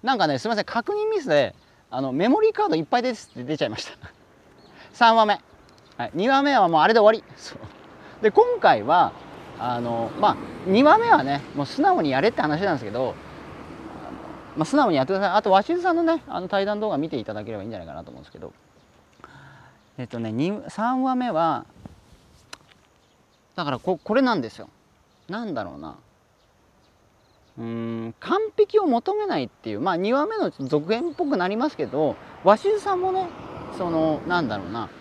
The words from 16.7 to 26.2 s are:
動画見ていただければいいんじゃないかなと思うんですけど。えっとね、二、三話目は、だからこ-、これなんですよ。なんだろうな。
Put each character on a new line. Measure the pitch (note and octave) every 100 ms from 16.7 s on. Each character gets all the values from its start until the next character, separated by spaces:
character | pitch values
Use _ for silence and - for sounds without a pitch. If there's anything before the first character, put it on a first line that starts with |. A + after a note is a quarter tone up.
| G#3
動 | G#3+
画 | D3
見 | D#3
て | C#3+
い | G#2+
た |
だ | G#2
け | G#2+
れ | A2
ば |
い | G2+
い |
ん |
じ | G#2+
ゃ |
な |
い | E2
か |
な | C#2+ -
と |
思 | B1+
う |
ん |
で | -
す |
け | -
ど。 | D#2 _ _ _ _ _ _ _ - - - - - _ _ -
え | B2
っ |
と | A#2
ね、 | A2+
二、 | A2 E3 G#3 -
三 | - A3+ B3+
話 | C4 B3+
目 | B3
は、 | D#3+ E3 C3+ - - - - _ - _ _ _ - _ _ _ _ _ _ _ _ _ -
だ | D3+
か |
ら | B2+
こ-、 | - F3
こ | - A3
れ |
な | B3+
ん | G#3
で | A2+
す | -
よ。 | G#2 _ _ _ _ _ -
な | G3+ A3+
ん |
だ | C3+
ろ | F#2+ C#2+
う |
な。 | D#2 A1 _ _